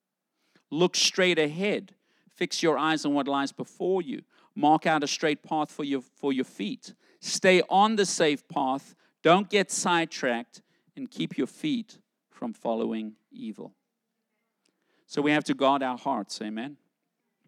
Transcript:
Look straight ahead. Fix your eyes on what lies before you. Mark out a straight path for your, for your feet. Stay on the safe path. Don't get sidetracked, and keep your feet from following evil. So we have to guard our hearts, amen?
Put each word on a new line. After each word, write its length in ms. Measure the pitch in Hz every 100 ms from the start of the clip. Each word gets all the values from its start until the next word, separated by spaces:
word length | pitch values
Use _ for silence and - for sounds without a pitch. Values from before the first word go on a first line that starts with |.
| _ _ _ _ _ _ _
Look 240 | 147 175
straight 460 | - - - 180 165
ahead. 520 | 151 160 202 143 98 _ _ _ _
Fix 300 | _ 180 -
your 160 | 165 139
eyes 260 | 156 160
on 100 | 147
what 120 | 143 135
lies 240 | 139 139
before 500 | - 131 _ 175 190
you. 220 | 156 104 - _ _
Mark 320 | - 147 156 175
out 160 | 156
a 60 | 143
straight 340 | - 160 151
path 300 | - 160 151
for 100 | -
your, 180 | 147 139
for 320 | 123 _ 143
your 120 | 131
feet. 500 | 127 - 104 - - - _ _
Stay 440 | - - 190 180 -
on 280 | 185 208 220
the 100 | 185
safe 400 | - 165 143 -
path. 480 | - 135 135 - _ _ _
Don't 260 | 156 180 202
get 220 | 202 190
sidetracked, 880 | - 190 175 165 - 135 120 120 - _ _ _
and 160 | - 127
keep 260 | - 160 -
your 120 | 127
feet 500 | - 160 127 110 - _ _ _
from 220 | - 123
following 600 | 107 120 113 113 110 107 107 _
evil. 420 | - 110 101 - _ _ _ _ _ _ _ _ _ _ _ _ _ _
So 120 | -
we 120 | 147
have 120 | 151
to 100 | 147
guard 280 | 135 135 139
our 160 | 131 123
hearts, 420 | - 123 98 -
amen? 360 | 110 107 131 143 _ _ _ _ _ _